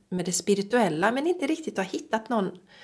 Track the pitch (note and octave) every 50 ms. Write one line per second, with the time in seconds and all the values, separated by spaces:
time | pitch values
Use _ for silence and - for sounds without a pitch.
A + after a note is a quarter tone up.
0 | _ - - F3+ E3+ F3+ F3 - - - G3+ G3 G3 G3 - B3 A3+ F3+ D3+ D#3
1 | F3 A3 A#3+ C4+ C#4+ E4+ F4+ F4+ - C#4 D#4+ D#4 - - - - F#3+ F3+ - -
2 | - - - A3 A3+ - B3 A3 G3 F3+ - - - _ - -